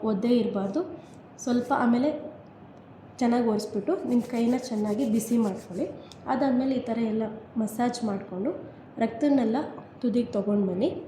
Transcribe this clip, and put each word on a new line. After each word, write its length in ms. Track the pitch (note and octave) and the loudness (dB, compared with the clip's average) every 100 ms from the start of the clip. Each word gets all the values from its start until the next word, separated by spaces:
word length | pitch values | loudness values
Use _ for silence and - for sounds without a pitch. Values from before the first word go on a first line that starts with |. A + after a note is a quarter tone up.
| A3 | 0
ಒದ್ದೆ 220 | G3+ A#3+ A#3+ | 0 4 4
ಇರಬಾರ್ದು. 400 | G#3+ - G3+ D4+ F#4 - - - - - | 4 0 -2 -2 -4 -8 -16 -20 -20 -10
ಸ್ವಲ್ಪ 260 | - B3 - C#4 | 0 0 2 2
ಆಮೇಲೆ 260 | A#3+ A#3+ C#4+ - - - - - - - - - - - | 4 4 2 0 -8 -14 -20 -20 -20 -20 -20 -20 -20 0
ಚೆನ್ನಾಗಿ 260 | A#3+ A#3+ A#3 | 2 4 4
ಒರೆಸ್ಬಿಟ್ಟು 420 | G#3 - G#3 G3 F4+ A#3+ | 2 -2 -4 -2 -2 2
ನಿಮ್ಮ 140 | A#3+ - | 2 2
ಕೈನ 220 | A#3 A#3 B3 - | 0 2 2 0
ಚೆನ್ನಾಗಿ 360 | G#3+ G#3 G#3 C4 | -2 0 0 2
ಬಿಸಿ 240 | A3 - A#3+ G#3+ | 2 2 2 2
ಮಾಡ್ಕೊಳ್ಳಿ. 400 | F3+ - F3 D#4 - - - - | -2 -8 -6 -4 -6 -16 -14 -4
ಅದಾದಮೇಲೆ 420 | C4 C4+ B3 C4 B3+ | 2 4 4 2 0
ಈ 40 | - | -2
ಥರ 80 | A#3 A3+ | -2 0
ಎಲ್ಲ 100 | G#3+ A3 - - A#3 | 0 -2 -6 -8 -2
ಮಸಾಜ್ 380 | G#3+ - A#3+ A#3+ A3 | -2 0 0 0 -2
ಮಾಡಿಕೊಂಡು 420 | G3 - F#3 A#3 F#4 - - - - | -2 -4 -4 -4 -4 -10 -16 -16 -2
ರಕ್ತನ್ನೆಲ್ಲ 540 | A3+ - D4 C#4 A3+ A#3+ D#4 - - - | -2 2 4 4 4 0 -4 -10 -16 -4
ತುದಿಗೆ 300 | B3 A3+ A#3+ G#3 | 0 2 0 -2
ತೊಗೊಂಡು 280 | G3+ G#3 F#3+ | 0 2 2
ಬನ್ನಿ. 200 | F3+ C#4+ - | 2 0 0